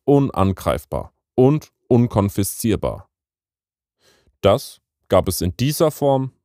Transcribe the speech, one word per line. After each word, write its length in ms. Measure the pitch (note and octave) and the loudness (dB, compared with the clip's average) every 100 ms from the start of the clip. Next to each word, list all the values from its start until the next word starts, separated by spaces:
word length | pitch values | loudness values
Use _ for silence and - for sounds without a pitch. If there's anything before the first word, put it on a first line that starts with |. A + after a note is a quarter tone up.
unangreifbar 1080 | - C#3+ C#3 - G2 F#2+ - C2+ - C#2+ - _ _ | 0 2 2 0 0 0 -4 -4 -4 -10 -10 _ _
und 380 | - C3 D3+ - _ - | 2 2 2 -6 _ 0
unkonfiszierbar. 1200 | A#2+ A#2+ A2+ G2 - G2 - A2+ F2+ B1+ G1+ - _ _ _ _ _ _ _ _ _ _ _ _ _ | 2 2 0 -2 -2 -6 -4 -4 -2 -4 -8 -18 _ _ _ _ _ _ _ _ _ _ _ _ _
Das 400 | G2 A#2+ - - _ _ - | 0 0 -2 -20 _ _ 0
gab 200 | F#2+ F#2 | 0 0
es 120 | F2+ | -2
in 160 | F2 - | -4 -2
dieser 340 | C3 D3+ D#3+ | -4 0 0
Form 420 | - C#3+ C3+ C3 _ | 0 0 0 -2 _